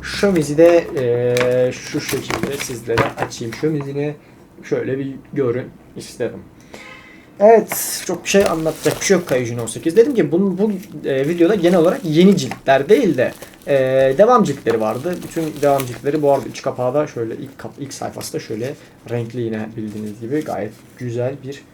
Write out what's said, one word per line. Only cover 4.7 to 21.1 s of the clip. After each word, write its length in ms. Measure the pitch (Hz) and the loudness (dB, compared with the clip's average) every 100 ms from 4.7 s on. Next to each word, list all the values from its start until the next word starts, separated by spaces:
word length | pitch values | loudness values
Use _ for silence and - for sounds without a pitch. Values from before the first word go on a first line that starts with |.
| 139 117 135 | -4 -2 -4
bir 160 | 135 135 - | -6 -10 -8
görün 380 | 143 123 120 - - - - | -2 0 -2 -6 -18 -20 -18
istedim. 420 | - - 117 98 92 - - - - - - - - - | -16 -6 -6 -6 -18 -20 -20 -20 -20 -20 -20 -20 -20 2
Evet, 640 | 208 226 - - - - - | 6 6 4 -6 -6 -6 -6
çok 180 | 170 | -8
bir 40 | - | 0
şey 160 | 196 | 2
anlatacak 560 | 202 165 160 151 151 - | 2 0 -2 -2 -2 -2
bir 40 | |
şey 120 | - 185 | 2 2
yok 120 | - | 2
Kaiju 280 | 131 120 120 | -2 -2 -6
no 100 | 113 | -6
sekiz. 300 | 123 160 175 | -4 2 4
Dedim 180 | 240 | 4
ki 180 | 240 151 | 4 2
bunun, 260 | 165 196 180 | 2 0 0
bu, 140 | 220 190 - 151 147 | -2 -2 -10 -10 -4
e, 200 | 135 143 | -2 0
videoda 260 | 175 170 | 4 4
genel 240 | 214 165 185 | 4 4 4
olarak 220 | 165 - | 4 2
yeni 320 | 165 151 185 185 | 0 6 6 6
ciltler 520 | 131 - - 135 143 | 0 -4 2 2 6
değil 300 | 240 214 131 | 4 4 2
de, 140 | 104 - - - - | 0 -2 -20 -16 0
e, 80 | 139 131 131 135 135 | 2 4 4 2 4
devam 260 | 214 247 | 6 6
ciltleri 360 | 160 139 - 113 | 4 0 -2 0
vardı. 340 | 107 113 160 175 | 0 -2 -6 -8
Bütün 220 | - 165 156 147 | -8 -6 -6 0
devam 240 | 143 139 127 | 2 2 -2
ciltleri 360 | 117 135 156 | -6 -4 0
bu 100 | 143 | 2
arada 160 | 139 113 | 2 0
iç 140 | - | -8
kapağı 320 | 135 127 127 | -8 -4 -2
da 120 | 139 151 | 0 -2
şöyle 280 | - 113 - | -4 -8 -8
ilk 220 | 131 - | -12 -14
kap-, 200 | 160 - | -16 -12
ilk 160 | 139 | -14
sayfası 380 | - 113 110 - | -10 -10 -10 -10
da 80 | 151 | -10
şöyle 340 | - 107 123 147 - - - | -10 -8 -8 -10 -18 -20 -8
renkli 300 | 120 117 123 | -6 -6 -6
yine 280 | 113 110 107 113 | -6 -6 -8 -8
bildiğiniz 440 | 107 104 107 104 | -10 -8 -10 -10
gibi 240 | 113 147 | -6 -4
gayet 280 | 143 90 107 - - - | -4 -8 -8 -12 -20 -12
güzel 360 | 123 | -8